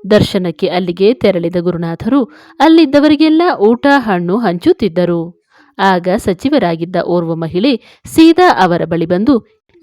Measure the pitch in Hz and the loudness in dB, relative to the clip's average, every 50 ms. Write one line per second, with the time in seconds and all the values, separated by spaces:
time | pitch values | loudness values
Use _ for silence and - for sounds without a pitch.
0 | - 190 214 208 - - - 202 185 175 160 - - 175 156 180 190 175 175 175 | -4 0 2 2 2 2 -2 -4 -4 -4 -6 -4 -4 -4 -4 -4 -4 -4 -4 0
1 | 190 208 254 - - 208 190 175 170 170 175 180 170 180 170 165 170 165 165 165 | 0 0 0 2 0 0 0 0 -2 -2 -4 -2 -4 -4 -4 -4 -6 -8 -8 -6
2 | - 226 254 285 240 - - - - _ - _ 254 320 320 330 330 277 269 294 | -4 -2 0 0 -2 -4 -8 -20 -20 _ -4 _ 2 4 4 4 4 4 2 2
3 | 285 311 311 285 311 320 311 320 339 359 277 - 196 214 240 240 - 277 285 277 | 2 2 2 2 2 2 2 2 0 0 0 0 2 0 0 2 2 2 2 2
4 | 247 220 196 175 180 170 180 233 240 202 170 175 - 311 359 - 240 196 160 180 | 0 -2 -4 -2 -2 -2 -2 -2 -2 -2 -4 -2 0 0 0 0 -2 -4 -2 -2
5 | 180 175 175 170 165 170 175 _ _ _ _ _ _ _ _ - - 196 185 180 | -2 -2 -2 -4 -6 -8 -12 _ _ _ _ _ _ _ _ -2 0 0 0 0
6 | 175 185 180 - - - 185 175 - 262 302 285 214 175 170 160 165 170 180 180 | 0 -2 -4 -2 -2 -4 -6 -4 -4 -2 0 0 0 0 -4 -4 -6 -6 -4 -4
7 | - - 175 175 175 165 165 160 165 160 160 175 208 285 269 214 - _ _ _ | -4 -2 -2 -2 -2 -4 -6 -6 -6 -6 -4 -2 -2 -2 -2 -2 -6 _ _ _
8 | _ - - - 320 330 330 370 359 359 - - 185 180 175 165 160 165 170 165 | _ -6 2 4 4 4 6 4 4 2 4 2 2 0 0 -2 -2 -4 -4 -4
9 | 170 170 175 180 208 262 285 226 208 _ _ _ _ _ _ _ | -2 -2 -2 -2 0 0 0 0 -2 _ _ _ _ _ _ _